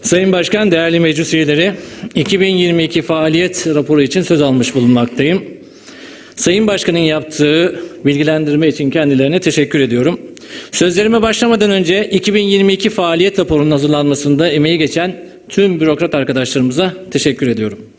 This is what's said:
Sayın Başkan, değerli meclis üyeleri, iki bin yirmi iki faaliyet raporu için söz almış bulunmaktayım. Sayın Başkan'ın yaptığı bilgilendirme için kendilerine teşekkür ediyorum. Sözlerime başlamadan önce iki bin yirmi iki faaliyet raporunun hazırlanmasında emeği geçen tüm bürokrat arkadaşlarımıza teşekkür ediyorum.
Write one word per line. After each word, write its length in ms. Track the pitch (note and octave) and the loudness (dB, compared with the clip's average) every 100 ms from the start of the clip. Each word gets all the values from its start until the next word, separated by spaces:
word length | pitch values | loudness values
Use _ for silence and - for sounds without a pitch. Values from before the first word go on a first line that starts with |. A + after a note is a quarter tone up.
Sayın 300 | - F3 F#3+ | 0 0 2
Başkan, 380 | F#3 E3 G#3 G#3+ | 0 0 0 2
değerli 300 | E3 E3 E3+ | 2 0 2
meclis 340 | E3 D3+ D#3+ | 0 0 -2
üyeleri, 380 | D#3+ D3+ D3 F3+ G3 - - - | 0 0 2 0 -2 -12 -14 -8
iki 260 | - D3 G3 | -4 -2 0
bin 160 | F#3+ F#3 | 0 2
yirmi 280 | F3 E3+ | 2 0
iki 180 | D#3+ E3 | 0 -2
faaliyet 640 | D3+ D#3+ D#3+ D#3+ F3+ F3 - | -2 -2 0 0 0 -2 -2
raporu 360 | D3+ C#3+ D3+ | -2 2 2
için 200 | C#3 F#3 | 2 0
söz 200 | E3+ E3 | 0 2
almış 320 | C#3+ C3 A#2+ | 2 2 0
bulunmaktayım. 720 | C3+ A#2+ B2 A#2+ - C#3+ F#3 - - - - - - - - - - | 2 2 4 2 0 0 0 -4 -18 -20 -20 -20 -20 -20 -20 -20 -4
Sayın 300 | - F#3 G#3+ | 0 2 2
Başkan'ın 320 | G3 - E3+ | 0 0 0
yaptığı 800 | E3 D#3 - - D3 D#3 F3 - - - | 0 0 -4 0 2 2 0 -2 -12 -4
bilgilendirme 640 | C#3 C#3+ D3+ D#3 D3+ D3 D#3+ | -2 0 0 0 0 0 0
için 220 | C3 C#3+ | 0 -2
kendilerine 500 | D#3+ D3 C3+ C3+ F3 | 0 0 2 2 0
teşekkür 400 | E3+ D3+ C#3+ D3+ | 0 0 0 0
ediyorum. 400 | C3 A#2 C3 F3 - - - - - | 0 0 0 -2 -8 -18 -18 -18 -10
Sözlerime 500 | - F3 F3 G#3+ A3+ | 0 0 2 2 2
başlamadan 480 | A3 G#3+ A#3+ A3+ G#3 | 0 0 2 2 2
önce 380 | G3 E3+ F#3+ G#3+ | 2 2 0 0
iki 220 | F#3+ F#3 | -2 0
bin 80 | G#3 | 0
yirmi 300 | G3+ G3 G3 | 2 2 2
iki 180 | F#3+ G3 | 2 -2
faaliyet 480 | G3 F3 E3 F#3+ G3 | -2 -2 2 0 0
raporunun 320 | F3 D#3 D3+ | 0 2 2
hazırlanmasında 760 | D3 D3 D3+ D3 C#3 D3 C#3+ E3+ | 0 2 0 0 0 0 2 2
emeği 300 | D3 D3+ E3+ | 2 0 0
geçen 380 | D#3 E3 F3+ F3+ - - - | 0 -2 -4 -6 -16 -20 -8
tüm 320 | - G3 F3 | 0 0 2
bürokrat 340 | D#3 D3+ E3+ | 0 0 -2
arkadaşlarımıza 800 | D3+ C3+ C3 B2+ C#3+ B2+ B2+ F#3 F#3 - | -2 -2 -2 -2 0 0 0 -2 -4 -6
teşekkür 380 | C#3+ C#3+ C3 C3 | -2 -2 0 -2
ediyorum. 300 | A2 G#2+ G2+ - | -2 -4 -8 -18